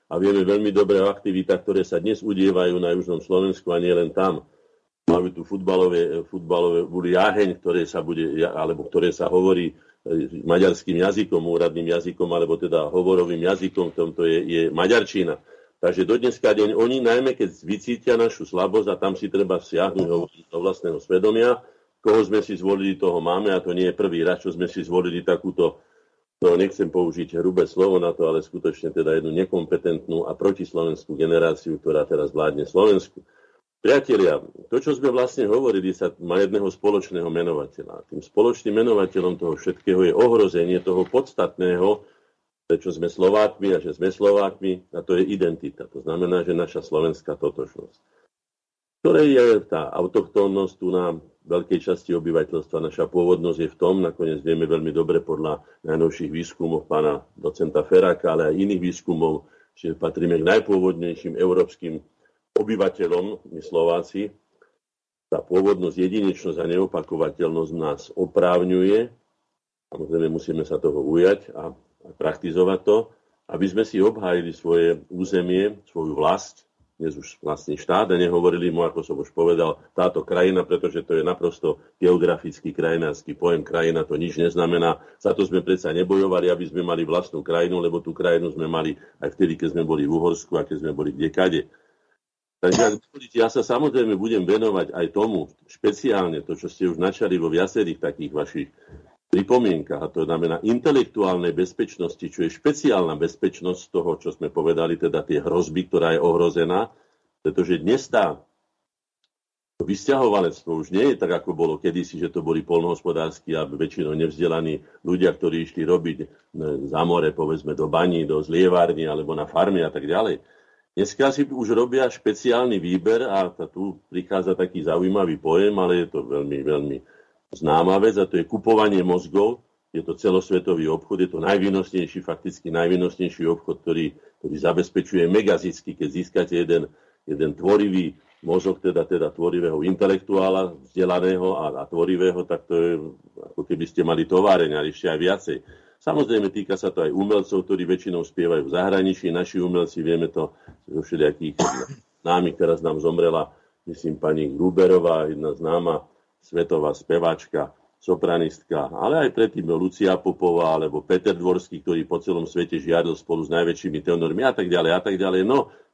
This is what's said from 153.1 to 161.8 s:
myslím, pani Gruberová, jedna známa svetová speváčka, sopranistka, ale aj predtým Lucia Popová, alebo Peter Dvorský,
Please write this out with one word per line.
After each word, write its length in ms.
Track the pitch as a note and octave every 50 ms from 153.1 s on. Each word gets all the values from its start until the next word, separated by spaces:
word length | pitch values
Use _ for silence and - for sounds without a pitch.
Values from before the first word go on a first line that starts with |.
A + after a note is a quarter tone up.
| E2 E2+ E2+ E2+ D#2+ D#2+ D#2 - - _ _ _ _ _ -
myslím, 320 | F2+ D#2+ - - D#2+ D#2
pani 320 | D2 - D#2 D#2 D#2 D#2
Gruberová, 800 | C#2+ C2+ D2 E2+ F#2 E2+ F#2 F#2 F2+ F#2 F2+ E2+ E2+ E2 D#2+ D#2
jedna 240 | D#2 D#2 D2 D#2 D#2
známa 560 | C#2+ C#2+ D#2+ D#2 E2 F2 F2 E2+ D#2+ D2+ - _ _ _ _ _ _ _
svetová 560 | _ - - E2+ E2+ - F2 D#2 D2+ D2+ C#2+
speváčka, 800 | - - - E2 E2+ E2 E2 D#2+ - - - - D2+ C#2+ C#2 - _ _ _ _ _
sopranistka, 880 | - - F2+ E2 - F2 E2+ E2+ E2 D#2 - - _ - E2 D2+ C2+ C#2 E2
ale 320 | - - A2+ D3+ E3 D3
aj 80 | B2+ -
predtým 320 | - A2+ A2 - - F2 E2 E2+
Lucia 400 | E2 F2+ F#2 - - G2+ F#2 F#2
Popová, 640 | F#2 - F#2+ E2+ - F#2 F2 E2+ E2+ E2+ D#2+ D#2+ D#2+
alebo 240 | D#2+ D2+ C#2+ D2+ -
Peter 320 | - F#2+ F2+ - G#2+ F2+
Dvorský, 480 | F2 F2 F2+ F2+ F2+ - - F2+ D#2